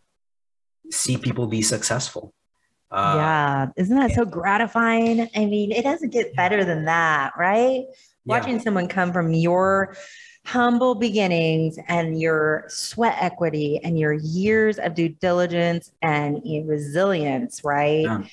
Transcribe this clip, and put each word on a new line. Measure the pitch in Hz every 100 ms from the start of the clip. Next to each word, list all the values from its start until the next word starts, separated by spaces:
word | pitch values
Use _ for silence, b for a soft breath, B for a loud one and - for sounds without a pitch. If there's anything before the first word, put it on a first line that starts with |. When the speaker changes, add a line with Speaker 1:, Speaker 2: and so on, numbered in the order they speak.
| _ _ _ _ _ _ _ _ -
Speaker 1:
see | - - 117
people | 123 113 117
be | 110
successful. | 107 110 - 117 - - - _ _ _ _ _ _
Uh, | 95 101 151
Speaker 2:
Yeah. | 156 156 143 139 135 -
Isn't | 185 262
that | 247
Speaker 1:
yeah. | 240
Speaker 2:
so | 220
gratifying? | 165 180 202 233 233 233 226 233 226 233 214
I | 208
mean, | 208 202
it | 220
doesn't | 277 330 294
get | 240 - -
better | 180 208
than | 180 156 156
that, | 165 165 151 139 -
right? | 175 214 254 262 262
Speaker 1:
Yeah. | B B B -
Speaker 2:
Watching | 233 240 233
someone | 226 190 180
come | 190 180
from | 180 165
your | 165 165 180 190 190 190 B B B B B -
humble | 247 240 240 254
beginnings | 220 233 208 190 170 160 160 160 160 -
and | 170 165 160
your | 160 156 156 151 -
sweat | - - - 233 -
equity | 175 175 170 151 147 151
and | 170 165
your | 151
years | 151 156 170 202 220 220 208
of | 175
due | 165 165
diligence | 156 185 175 180 170 170 170 - _
and | 170 147 147 147
your | - 151 156
resilience, | 151 143 156 196 175 147 131 123 -
right? | 147 143 147 156
Speaker 1:
Yeah. | 156 104 98